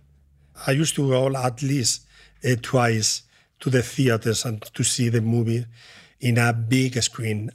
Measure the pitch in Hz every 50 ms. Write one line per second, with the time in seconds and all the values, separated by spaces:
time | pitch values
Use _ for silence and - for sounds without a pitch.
0 | _ _ _ _ _ _ _ _ _ _ _ - - 139 135 147 160 - - 156
1 | 139 135 127 127 131 135 135 131 123 127 117 120 143 135 143 139 113 - - -
2 | - _ _ - - - _ _ - 127 123 117 - - - 127 120 117 113 110
3 | 107 - - - - _ _ _ _ _ _ _ - 139 127 123 117 - - -
4 | 131 123 113 110 - 117 104 - - 123 110 104 - - - - 127 - - -
5 | 123 117 117 117 110 113 117 120 113 117 117 120 120 - - - - - - -
6 | - - _ _ - 123 117 120 117 120 117 117 113 110 131 131 131 127 127 120
7 | 110 - - - 113 110 107 104 107 123 -